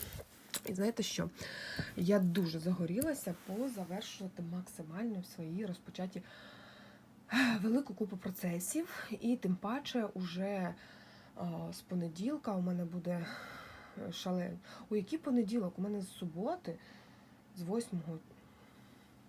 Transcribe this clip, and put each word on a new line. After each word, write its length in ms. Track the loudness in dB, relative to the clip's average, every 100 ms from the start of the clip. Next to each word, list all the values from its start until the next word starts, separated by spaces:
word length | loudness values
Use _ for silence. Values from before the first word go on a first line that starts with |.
| -4 -4 -12 -16 -6 -4 -2
і 80 |
знаєте 280 | 2 2 4
що? 280 | 0 2 0 -2 -8 -8 -6 -4 -4 2
Я 220 | 6 8
дуже 400 | 8 6 4 2
загорілася 760 | 2 2 4 4 4 2 -2 -4 -4
позавершувати 960 | -2 0 -2 -4 -4 -6 -6 -8 -4
максимально 800 | -4 -4 -6 -8 -6 -2 0 -2
свої 440 | -4 -6 -4 -2 -2
розпочаті, 560 | -4 -6 -4 -4 -4 -10 -14 -16 -16 -18 -18 -18 -20 -20 -18 2
<sighs> 320 | 6 6 6
велику 320 | 6 4 2
купу 220 | -2 -2 -2
процесів. 920 | -4 0 0 0 0 0 0 -4 -6 0
І 160 | 4 4
тим 200 | 4 2
паче 480 | 2 0 0 0 0
уже, 600 | 0 -2 0 0 2 0 -2 -12 -18 -18 -20 -14 -6
а, 360 | -4 -2 -4
з 80 | -6
понеділка 760 | -2 0 0 0 0 0 0
у 60 | 2
мене 240 | 2 2
буде, 420 | 0 -2 0 -2 -2 -6 -10 -12 -14 -14 -14 -8
е, 140 | -6
шален-, 460 | -4 0 0 0 -4 -10 -12 0
у 80 | 0
який 220 | 2 -2
понеділок? 600 | 4 4 6 4 2 0
У 40 |
мене 180 | -2 0
з 80 | -4
суботи, 680 | -4 -4 -2 0 -2 -4 -8 -10 -20 -20 -20 -20 -20 -16 -8
з 60 |
восьмого 560 | 0 0 0 -2 -4 -6 -8 -20 -20 -20 -20 -20 -20 -20 -20 -20